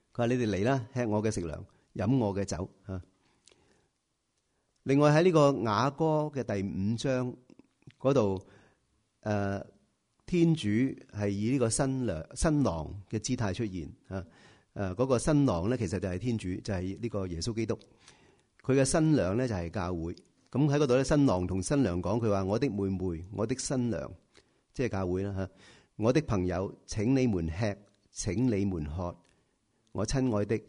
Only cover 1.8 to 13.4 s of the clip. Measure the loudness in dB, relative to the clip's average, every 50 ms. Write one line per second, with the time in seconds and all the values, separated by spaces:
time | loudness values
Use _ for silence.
1.8 | _ _ -6 -4 0 0 2 2 2 0 0 -2 -4 -4 -4 -6 -6 -8 -10 _
2.8 | _ -10 -10 -10 -12 _ _ _ _ _ _ _ _ _ -20 _ _ _ _ _
3.8 | _ _ _ _ _ _ _ _ _ _ _ _ _ _ _ _ _ _ _ _
4.8 | -2 2 4 6 6 6 6 6 6 6 6 6 6 6 4 2 0 0 2 2
5.8 | 2 0 0 0 0 0 2 0 -2 -2 -4 -6 -4 -2 -2 -2 -2 -2 -2 -2
6.8 | -2 -2 -2 -2 -2 -2 0 0 -2 -4 -6 -10 -16 _ -20 -20 -20 _ _ _
7.8 | _ -20 -10 _ 0 2 4 4 4 2 0 -2 -6 -12 -20 -20 -20 _ _ _
8.8 | _ _ _ _ _ _ _ _ -4 -2 -2 0 -2 -2 -4 -6 -8 -12 -18 _
9.8 | _ _ _ _ _ _ _ _ _ -2 2 4 4 4 4 2 0 0 0 0
10.8 | 0 0 -4 -6 -14 -12 -6 -4 -2 -2 -2 -2 -2 0 0 2 2 0 0 0
11.8 | 0 0 -2 -2 -2 -2 -4 -6 -8 -10 -6 -2 0 2 2 2 2 2 0 -2
12.8 | -4 -8 -10 -12 -10 -8 -6 -6 -4 -4 -4 -2